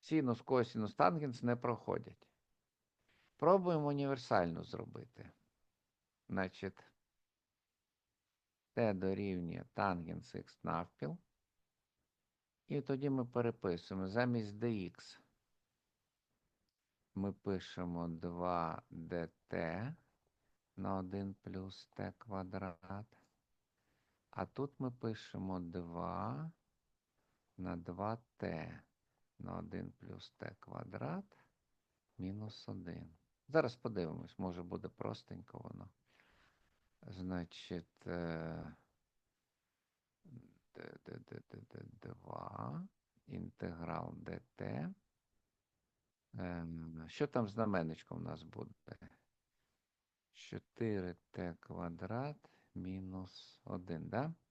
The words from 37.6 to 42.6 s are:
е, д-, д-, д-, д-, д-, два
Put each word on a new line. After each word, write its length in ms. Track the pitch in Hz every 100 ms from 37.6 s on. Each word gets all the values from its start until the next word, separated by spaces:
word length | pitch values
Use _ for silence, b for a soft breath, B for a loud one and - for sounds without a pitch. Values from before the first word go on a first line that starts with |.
| - 90 - _ -
е, 720 | 87 85 80 80 80 80 80 B _ _ _ _ _ _ _ _ _ _ _ _ _ - 127 - _ _
д-, 240 | 50 50 50
д-, 140 | - 50
д-, 240 | - - -
д-, 100 | - -
д-, 140 | 50 - -
два 840 | - - - 50 50 -